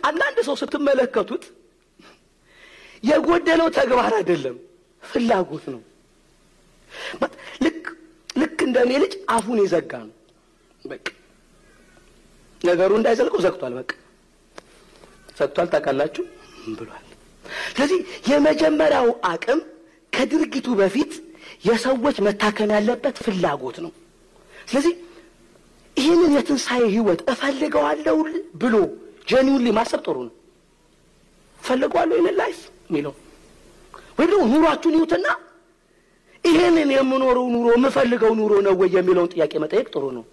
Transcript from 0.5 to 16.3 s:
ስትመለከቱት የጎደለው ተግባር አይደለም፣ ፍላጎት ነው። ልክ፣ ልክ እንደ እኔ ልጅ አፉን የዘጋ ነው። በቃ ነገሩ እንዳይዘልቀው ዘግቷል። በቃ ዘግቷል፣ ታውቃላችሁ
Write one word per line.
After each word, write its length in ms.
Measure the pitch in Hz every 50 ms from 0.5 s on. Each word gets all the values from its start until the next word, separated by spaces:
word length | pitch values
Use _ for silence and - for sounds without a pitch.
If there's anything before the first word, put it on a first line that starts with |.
| -
ስትመለከቱት 880 | - 277 262 - 294 294 285 277 254 247 247 - 226 190 - 247 349 - - - _ _ _ _ _ _ _ _ _ - - _ _ _ _ _ _ _ _ _ _ - - - - - - - -
የጎደለው 680 | - 233 302 320 - 320 339 349 - 330 320 330 330 320
ተግባር 420 | - - 277 226 254 247 233 - 226
አይደለም፣ 420 | 214 185 175 175 151 131 131 120 - - - _ _ _ _ _ _
ፍላጎት 640 | - - - 262 240 226 233 190 175 - 160 156 - -
ነው። 120 | 131 113 - _ _ _ _ _ _ _ _ _ _ _ _ _ _ _ _ _ _ _ _ _ - - - - - - - - - - - - - -
ልክ፣ 240 | 262 330 - - - - - - - - _ _ _ - -
ልክ 220 | 254 302 311 - -
እንደ 140 | 359 262 240 254
እኔ 120 | 247 247 262 285
ልጅ 160 | - - - - - -
አፉን 300 | 226 - 180 214 247 214
የዘጋ 340 | 202 180 165 165 151 - - 123
ነው። 160 | 110 107 - _ _ _ _ _ _ _ _ _ _ _ _ _
በቃ 240 | _ - - - _ - - _ _ _ _ _ _ _ _ _ _ _ _ _ _ _ _ - _ _ _ _ _ _ _ _ _ _ _ _
ነገሩ 300 | - 175 180 170 185 190 202
እንዳይዘልቀው 460 | 220 226 - 233 220 247 - - 403
ዘግቷል። 320 | 175 175 - - - 127 123
በቃ 160 | 127 127 - - _ _ _ _ _ _ _ _ _ _ _ _ - _ _ _ - - - - - - - _ _ _ - -
ዘግቷል፣ 320 | - 147 143 - - 175 170
ታውቃላችሁ 560 | 165 151 - 143 135 135 147 160 - - 359 -